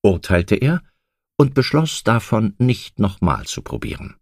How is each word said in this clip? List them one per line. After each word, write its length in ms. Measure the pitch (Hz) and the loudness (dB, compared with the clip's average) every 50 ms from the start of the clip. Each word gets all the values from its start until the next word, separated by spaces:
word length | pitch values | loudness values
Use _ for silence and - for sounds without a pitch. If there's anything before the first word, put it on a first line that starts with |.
urteilte 540 | - 101 92 82 - - 92 87 87 - 104 | 4 2 2 2 0 0 0 0 2 0 0
er 260 | - 127 139 170 175 - _ _ _ _ _ _ _ _ _ _ | 0 2 0 0 -2 -6 _ _ _ _ _ _ _ _ _ _
und 180 | - 143 135 139 | 2 2 2 4
beschloss, 500 | 139 127 - - 151 160 151 - - - | 0 0 2 2 0 0 0 -4 -4 0
davon 500 | - 117 117 - - 120 110 113 104 101 _ | 0 0 0 0 0 0 2 2 0 0 _
nicht 400 | 123 127 123 - - - _ - | 0 0 0 -2 -6 -16 _ -2
nochmal 460 | 101 98 92 - 92 82 64 50 - | -2 -2 0 0 0 0 0 -2 -4
zu 160 | - - - | -8 -10 -10
probieren. 540 | - - - 58 - - 53 - - - - _ | -8 -8 -10 -8 -8 -8 -10 -10 -12 -16 -16 _